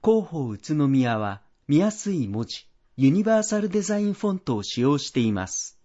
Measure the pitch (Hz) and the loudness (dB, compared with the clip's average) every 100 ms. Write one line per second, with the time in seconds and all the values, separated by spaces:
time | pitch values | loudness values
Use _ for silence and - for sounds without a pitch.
0 | - 220 185 165 127 101 - 151 139 135 | 4 2 0 -6 -6 -6 -4 0 4 4
1 | 123 110 104 98 _ _ - 147 208 214 | 2 0 -4 -6 _ _ 0 2 2 -2
2 | 202 180 107 104 117 - - _ _ - | -6 -4 -4 -4 -6 -10 -16 _ _ 2
3 | 135 180 214 220 214 208 208 208 196 208 | 2 4 2 2 2 -2 0 -2 0 0
4 | 208 196 208 190 - 113 98 - 127 143 | 0 0 -2 -2 -2 -4 -4 0 2 2
5 | - 131 113 101 95 - - _ | 0 0 0 0 -4 -8 -10 _